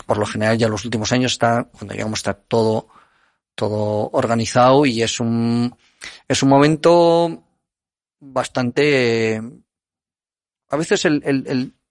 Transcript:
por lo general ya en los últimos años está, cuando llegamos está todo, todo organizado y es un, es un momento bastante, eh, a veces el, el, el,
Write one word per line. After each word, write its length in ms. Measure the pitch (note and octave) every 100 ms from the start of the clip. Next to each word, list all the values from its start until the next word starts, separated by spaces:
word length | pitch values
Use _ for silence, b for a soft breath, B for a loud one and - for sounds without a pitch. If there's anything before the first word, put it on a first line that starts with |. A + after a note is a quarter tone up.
| -
por 120 | G#2
lo 80 | G#2
general 320 | G#2+ A2 A2+
ya 80 | A2+
en 60 |
los 120 | G#2
últimos 280 | A2+ A2+ G#2+
años 200 | B2 B2
está, 320 | - A#2 A#2
cuando 300 | - - G2+
llegamos 240 | G2+ G#2+ G#2+
está 160 | G#2+
todo, 540 | G2 - A#2 A2 A2 - b b b b b _
todo 560 | - G#2 G#2+ G#2 G#2+ A2
organizado 720 | D3 A2+ A#2 G#2+ B2+ B2+ C3+
y 180 | C#3+ A2+
es 180 | A2+ -
un, 540 | A#2 A#2 A#2 A#2+ B2 - B B B B -
es 140 | C3
un 60 | C3+
momento 960 | C#3 D3 D#3 E3+ E3+ E3+ E3 E3+ - _ _ _ _ _ _ _ _
bastante, 1120 | C#3+ B2+ - C3 A#2+ C3 D3 C3+ A#2+ A2+ A2 A2
eh, 60 | A2+ - _ _ _ _ _ _ _ _ _ _ -
a 80 | D3
veces 280 | E3+ G3+
el, 180 | E3+ D3
el, 200 | D3 C3+ -
el, 280 | C3 C3 _ _